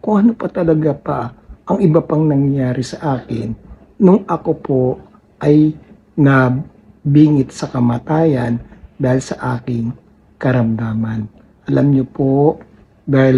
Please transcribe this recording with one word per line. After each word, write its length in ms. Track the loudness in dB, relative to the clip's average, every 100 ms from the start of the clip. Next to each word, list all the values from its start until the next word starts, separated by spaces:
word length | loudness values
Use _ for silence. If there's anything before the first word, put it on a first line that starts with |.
kung 240 | -2 2 2
ano 60 |
pa 160 | 0 -6
talaga 400 | -4 0 0 0 -4
pa 220 | -6 -6 -8 -12 -20 -14 -6
ang 160 | 0 2
iba 160 | 2
pang 240 | 0 -2 0
nangyari 560 | 0 0 0 -2 -4
sa 400 | -6 -8 -6 -6
akin 320 | -6 -8 -8 -10 -14 -20 -16 2
nung 240 | 4 4 0
ako 260 | -6 -4 -6
po 240 | -2 -2 -2 -4 -12 _ _ -4
ay 400 | 2 4 4 0 -12 -20 _ 0
nabingit 1400 | 2 4 2 0 -6 _ _ _ 0 4 4 4 -2
sa 160 | -6 -8
kamatayan 880 | -2 0 -2 -2 0 2 0 -2 -6 -8 -20 -18 -4
dahil 240 | -2 0
sa 400 | -4 -8 -6 -6
aking 320 | -6 -6 -6 -8 _ _ _ -6
karamdaman. 880 | -2 0 0 -2 -4 -4 -4 -6 -8 -14 _ _ -4
Alam 240 | 0 2
niyo 160 | 2 0
po, 480 | -2 0 2 2 0 -8 _ _ _ -2
dahil 320 | 2 4